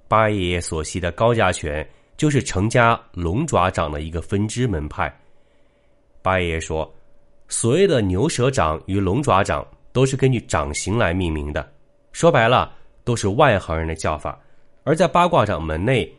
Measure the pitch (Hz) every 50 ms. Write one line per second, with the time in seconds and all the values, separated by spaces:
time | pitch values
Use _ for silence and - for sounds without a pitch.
0 | - - - 107 110 107 104 101 90 87 90 87 - - 87 78 76 - - 95
1 | 85 87 85 - 113 117 120 110 104 92 90 - - 80 73 78 76 - - -
2 | _ _ - - 151 151 139 131 - - - 95 98 113 113 127 117 117 117 -
3 | - - - 87 87 82 87 120 165 143 110 95 87 92 - - 85 76 76 73
4 | 78 80 80 85 - - 107 98 104 107 - 120 127 127 95 - 78 73 - -
5 | 90 73 - - _ _ - - _ _ _ _ _ _ _ _ _ _ _ _
6 | _ _ _ - - 92 92 92 90 85 80 80 - - 80 80 78 - - -
7 | - - - - - - - - - - - - - 113 123 175 202 196 165 123
8 | 104 92 90 92 123 160 - - 120 135 135 113 87 78 78 78 - - 95 101
9 | 98 90 92 131 147 123 98 95 101 - 85 71 - - - - - - - 123
10 | 131 135 135 120 135 131 131 113 - - - 85 73 69 76 - - 92 98 120
11 | 113 87 85 95 92 82 78 78 73 73 73 73 71 - - - _ _ _ _
12 | _ _ - - - 170 151 135 113 113 127 113 82 - - - - - _ _
13 | - - 120 110 - 101 98 127 156 139 107 92 - - 82 80 82 80 80 -
14 | - 90 78 73 - 80 - - - - - - - - - _ - 127 165 156
15 | 190 - - 175 - 180 170 156 113 104 95 78 80 78 78 78 92 117 135 117
16 | 87 - -